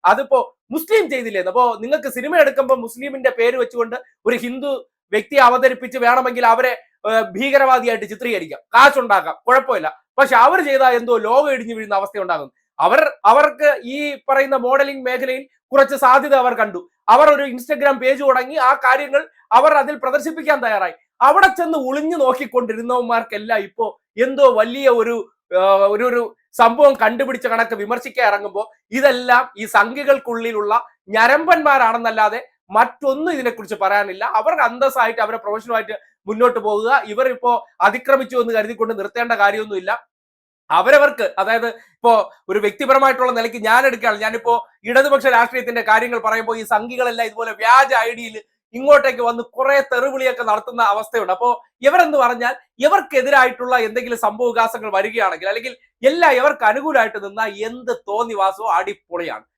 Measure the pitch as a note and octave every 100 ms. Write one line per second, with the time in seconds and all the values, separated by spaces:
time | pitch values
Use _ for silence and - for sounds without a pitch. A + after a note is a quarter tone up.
0 | F3 A3 C#4 F3+ - _ _ C#4 E4 A4
1 | E4 C4 A3+ G3+ F#3 A#3+ B3 G#3+ A3+ D4+
2 | C#4 B3 C4 E4+ C#4 C4+ C4 C4 A#3 A#3+
3 | C#4 C4+ C4 B3+ A#3 B3+ A#3 A#3+ A#3 A3
4 | - _ G#3+ A#3+ A#3+ B3+ C#4 C4 - _
5 | _ G#3+ G#3 C#4 B3 B3 B3+ B3+ B3 B3
6 | A#3+ B3+ B3+ A#3+ A#3 A#3 B3+ A#3+ _ _
7 | G#3 A3 A3 F#3 C4+ C4+ C4+ B3+ A#3 A3+
8 | G3+ G#3 B3 G3+ D#3+ C#3+ _ A#3 C#4 C#4
9 | A#3 G3 D#3+ D3+ - B3+ C4 A3+ D#3 -
10 | _ - C4+ A#3+ B3+ F#4 D4 C4+ C4 A#3+
11 | A#3 A#3 G#3+ B3+ D4 C4 A3+ A3 G#3+ G3+
12 | G3 G#3 F3+ E3 C3+ _ _ - E3 B3+
13 | D4 - G3+ B3+ D4+ A#3+ D4 C#4+ A#3+ C#4
14 | D4 C#4 - C4+ C#4 C4+ A#3+ C4+ C#4 C4+
15 | B3+ B3 C4 C4 C#4 _ _ C#4 C4+ C#4
16 | C4 C4 C#4+ C4+ B3 A#3 G#3+ F3+ - _
17 | - A#3+ D4+ C#4+ C#4 B3 B3 D4 C#4+ C4
18 | B3+ C4+ C#4 B3+ B3+ D4+ B3+ C#4+ B3+ C4+
19 | C#4+ C#4 D#4+ _ _ A#3 D4 D4 C4+ D4+
20 | C4 C#4+ D4+ D#4+ D4 C#4+ A#3 G#3 F3+ -
21 | _ _ C4 E4 G4 F#4+ E4+ D#4+ B3+ C#4
22 | D4+ E4+ C4 B3+ C4+ B3 A#3 A3 A#3 B3
23 | A#3 A#3 A#3 G#3 G#3+ A3 G3 - A3 -
24 | _ G#3 C4 C4+ C#4 A3 A3+ B3+ C4+ A#3+
25 | A3 A#3 - _ _ F3+ F#3+ G3 G3 G#3
26 | B3 A#3+ A#3 _ _ - A#3 A#3 C#4+ C4
27 | A3 A#3 C4+ B3 B3 A3+ A#3 A3+ G#3 B3
28 | B3+ B3+ A#3 G3+ G3+ G3 A3 _ _ A#3
29 | C#4 B3 B3 B3 B3 G3+ G#3+ G#3+ A3 C4
30 | C#4+ C#4 A#3 A3+ A3+ A3 G#3 A3+ - _
31 | _ G#3+ A#3 C#4+ E4 E4 D4+ C4+ A3+ A#3
32 | A#3 A3 G#3+ A3 - _ _ G3+ B3 -
33 | C#4+ C4+ E4 D4+ B3 A3+ G3+ G#3+ F#3+ G3+
34 | G3+ F#3 G#3+ G#3+ C#4+ D#4+ B3 B3 C4+ C4+
35 | A3+ A#3 G#3+ A3+ G3+ G#3 A3+ A3+ G#3+ G#3+
36 | _ _ F#3+ G#3+ B3 A#3+ G#3 G#3 A3 C4+
37 | G#3+ G#3 C4 B3+ B3 A#3+ - _ F#3 A#3
38 | B3+ C4+ C4 B3+ A#3 A3+ G#3+ A3+ A3+ A3
39 | G3 G3+ A#3 A3+ G3+ G#3 G#3+ G3 F#3 A#3
40 | _ _ _ _ _ _ _ D#3+ G3 C#4+
41 | C#4 B3 G#3 - G3 A3+ A#3 A3 _ _
42 | A#3 A3 F#3+ _ - G3 G#3 G3+ C4+ C4
43 | C4+ B3+ B3+ A#3+ A3+ A#3 G#3+ A#3+ C4+ A#3+
44 | A#3 G#3 A3 A3+ A#3 A#3+ - _ G#3 B3
45 | C#4 C#4 C4 A#3 A#3 B3 A3+ A#3 A3 A3
46 | A#3+ A#3+ A3 A3+ A3 A3+ G#3+ G#3+ A#3 B3
47 | B3 A3+ A3+ A3 A3+ G#3+ A3 B3+ C4+ B3+
48 | A3+ A#3+ A#3 A3 _ _ _ A3+ C4+ C#4+
49 | C4+ B3 A#3 A#3 A#3 - C4+ C#4 C4+ B3
50 | B3+ C4 C4 A#3+ A3+ G#3+ G#3+ A#3 A3 G#3
51 | G#3+ A#3 F#3+ F#3 A#3+ A#3 _ _ C4 F4
52 | E4+ D4 A#3+ A#3+ A#3+ - _ _ C#4 G4
53 | - C#4 B3+ C#4+ B3+ B3+ B3 B3+ A3 A3+
54 | A#3+ A#3 A3 G#3+ B3 A3+ A3+ A3+ G#3+ G3
55 | G#3 A3+ G3 D#3+ F#3+ A3 B3 - _ _
56 | A#3 E4+ E4 B3+ C#4 - G#3+ A#3 D4 C4+
57 | A3 G#3 G3 G3+ A3 G3+ A3 B3 B3 A#3+
58 | - G#3 A#3 G#3 F#3+ G3 A3 F3 F#3 G3+
59 | _ E3+ E3 A2 _